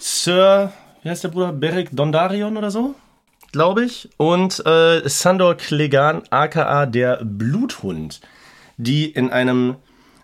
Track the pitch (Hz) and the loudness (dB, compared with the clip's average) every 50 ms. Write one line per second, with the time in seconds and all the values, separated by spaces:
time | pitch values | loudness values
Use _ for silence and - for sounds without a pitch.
0 | - - - - - 175 180 185 190 196 196 196 202 190 - - - _ _ _ | -10 -6 -6 -4 -2 0 2 4 6 6 6 4 2 -2 -6 -14 -20 _ _ _
1 | - 160 170 170 - 180 160 180 180 180 160 139 143 160 170 185 175 - 135 143 | -10 -10 -8 -6 -8 -6 -4 -4 -4 -4 -4 -4 -2 -2 -2 -2 -4 -4 -4 -2
2 | 147 156 151 165 175 185 196 208 208 214 220 214 208 208 196 220 240 285 277 - | -2 0 0 0 0 0 -2 -4 -4 -4 -4 -6 -6 -4 -4 -4 -4 -4 -6 -10
3 | _ _ _ _ _ _ _ _ _ _ - 139 160 180 196 226 240 247 - - | _ _ _ _ _ _ _ _ _ _ -2 0 2 2 2 0 -2 -2 -4 -10
4 | - - _ - 151 160 175 180 185 185 - - - 156 160 160 165 165 165 165 | -16 -12 _ 0 0 2 2 2 2 0 -2 -2 0 4 4 6 6 6 4 2
5 | - 139 - - - 180 185 185 185 175 170 - - - 151 147 151 143 135 135 | 0 -2 -4 0 2 2 2 4 2 2 2 0 -4 -2 -2 0 0 2 2 2
6 | 143 151 160 170 - _ - 135 151 156 160 165 147 - 139 143 147 127 113 123 | 2 2 0 -2 -4 _ 0 0 0 0 0 -2 0 0 2 0 0 0 0 0
7 | 123 123 127 - 113 110 101 101 110 120 151 220 269 - - - - 95 87 78 | 0 0 0 -2 -4 -6 -6 -4 -4 -2 -2 -2 -4 -4 -6 -8 -8 -8 -8 -8
8 | 78 76 - - - _ _ _ - - - - - _ _ - 117 120 139 151 | -10 -12 -14 -18 -20 _ _ _ -20 -20 -20 -20 -20 _ _ -6 -4 -2 0 0
9 | 156 151 - 135 127 123 120 127 127 127 123 123 123 123 131 - _ _ _ _ | -2 -2 -2 -2 -2 0 0 0 0 0 0 0 0 -2 -4 -6 _ _ _ _
10 | _ _ _ _ | _ _ _ _